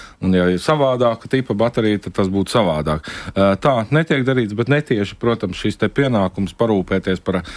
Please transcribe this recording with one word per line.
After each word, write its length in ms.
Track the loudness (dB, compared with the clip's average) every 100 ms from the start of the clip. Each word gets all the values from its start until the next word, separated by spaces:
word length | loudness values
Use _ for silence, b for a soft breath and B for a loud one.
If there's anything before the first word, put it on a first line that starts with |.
| B B
un, 120 | 0
ja 100 | 4 4
ir 100 | 2
savādāka 680 | 0 2 2 2 0 0 -2
tipa 240 | -2 0 0
baterija, 460 | 0 0 0 0
tad 120 | -4
tas 140 | -2 0
būtu 220 | 0 0
savādāk. 480 | 2 2 0 -2 -4 -6 B B 2
Eh, 200 | 2 4
tā 320 | 2 0 2
netiek 360 | 0 2 0 0
darīts, 280 | 0 0
bet 140 | -2 0
netieši, 480 | 0 0 -2 -2 -2
protams, 400 | -2 0 -4 -4
šis 220 | -4 -2
te 100 | -2
pienākums 640 | 0 0 2 0 -2 -4
parūpēties 680 | 0 2 2 0 -2 -2 -4
par 200 | -2 -4 -4